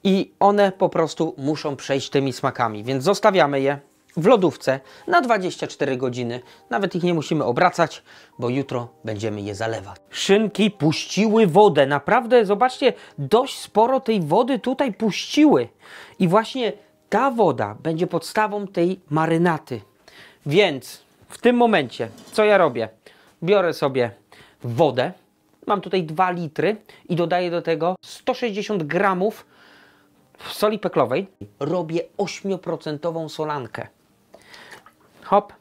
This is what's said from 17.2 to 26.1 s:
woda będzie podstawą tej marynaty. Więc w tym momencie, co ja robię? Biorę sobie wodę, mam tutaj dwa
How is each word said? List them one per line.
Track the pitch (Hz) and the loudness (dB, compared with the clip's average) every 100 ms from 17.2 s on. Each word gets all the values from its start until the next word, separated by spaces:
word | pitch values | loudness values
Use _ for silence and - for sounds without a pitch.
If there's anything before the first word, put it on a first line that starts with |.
| 277 | 0
woda | 233 190 117 104 110 | 2 0 2 -4 -6
będzie | 156 160 175 | -6 -4 -2
podstawą | 170 - - 214 208 196 | -4 -4 -2 -2 -4 -6
tej | 196 170 190 _ | -2 -2 -2 _
marynaty. | 147 160 196 175 156 - 120 - _ _ - - _ 147 | -2 0 2 2 0 -6 -14 -14 _ _ -20 -20 _ -2
Więc | 156 196 139 - - _ _ _ | 2 2 -2 -12 -20 _ _ _
w | - | 0
tym | 240 240 | 0 4
momencie, | 240 196 127 - 113 - - | 2 2 -2 -6 -10 -10 -8
co | - | 0
ja | 214 196 | 4 6
robię? | 165 120 110 _ - _ _ _ | 4 0 -6 _ -20 _ _ _
Biorę | 165 202 175 | 0 2 2
sobie | 151 143 131 117 113 _ - - _ | -2 -2 0 -2 -4 _ -20 -20 _
wodę, | 123 117 160 123 143 185 _ _ _ _ - | -8 0 0 2 -4 -6 _ _ _ _ -4
mam | 202 | -4
tutaj | 185 190 | -2 -4
dwa | 160 | -4